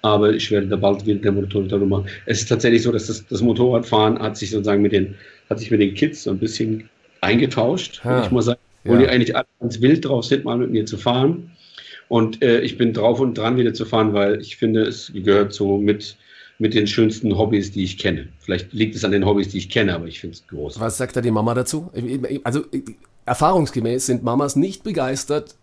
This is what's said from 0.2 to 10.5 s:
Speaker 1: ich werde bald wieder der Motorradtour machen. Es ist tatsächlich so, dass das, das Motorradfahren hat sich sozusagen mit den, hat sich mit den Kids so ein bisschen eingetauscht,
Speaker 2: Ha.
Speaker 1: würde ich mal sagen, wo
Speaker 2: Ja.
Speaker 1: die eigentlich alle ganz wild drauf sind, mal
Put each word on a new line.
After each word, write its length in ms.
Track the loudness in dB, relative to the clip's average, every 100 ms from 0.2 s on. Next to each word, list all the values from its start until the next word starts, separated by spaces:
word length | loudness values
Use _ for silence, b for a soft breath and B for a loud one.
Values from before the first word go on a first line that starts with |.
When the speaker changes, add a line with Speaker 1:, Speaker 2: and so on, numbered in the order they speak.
| 4
Speaker 1:
ich 180 | 2 0
werde 280 | 0 0 0
bald 280 | 2 0 0
wieder 140 | 0
der 140 | 0
Motorradtour 460 | 0 0 -2 0 0 2
machen. 200 | 0 -2 B B
Es 140 | -4
ist 80 | 0
tatsächlich 340 | 0 2 2
so, 80 | 0
dass 140 | -2 -4
das, 200 | -10 -8
das 140 | -2
Motorradfahren 760 | 0 2 2 2 0 2 2 0
hat 180 | -4 -6
sich 120 | -6
sozusagen 320 | -4 0 2
mit 120 | 2
den, 220 | 2 -2 -8 B B B
hat 100 | -6
sich 100 | 0
mit 100 | 2
den 120 | 2
Kids 300 | 2 -2 -2
so 80 | -6
ein 80 | -4
bisschen 500 | -4 -4 -4 -4 -8 _ _ _
eingetauscht, 800 | 0 2 2 0 0 0 -6 -10 -2
Speaker 2:
Ha. 60 | 0
Speaker 1:
würde 100 | 2
ich 40 |
mal 100 | 2
sagen, 180 | 2 -2 _ _ 2
wo 80 |
Speaker 2:
Ja. 60 | 6
Speaker 1:
die 60 | 6
eigentlich 260 | 4 2 0
alle 100 | -4 _
ganz 220 | -8 2
wild 240 | 4 4 2
drauf 180 | -2
sind, 220 | 0 -2
mal 120 | 0